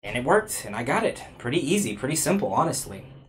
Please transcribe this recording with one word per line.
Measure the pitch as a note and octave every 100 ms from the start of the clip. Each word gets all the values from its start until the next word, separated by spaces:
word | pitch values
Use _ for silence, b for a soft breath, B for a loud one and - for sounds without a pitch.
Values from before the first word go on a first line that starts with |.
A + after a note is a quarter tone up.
and | G2+ B2
it |
worked, | B2+ G3+ G#3 - G#2+
and | G#2
I |
got | A#2+ F#3
it. | A3+ - - -
Pretty | B2 D3+
easy, | C#3 G3+ C#3+ G#2
pretty | C3 D3+
simple, | - G3 G#2
honestly. | A2 D#3+ - - G2 - -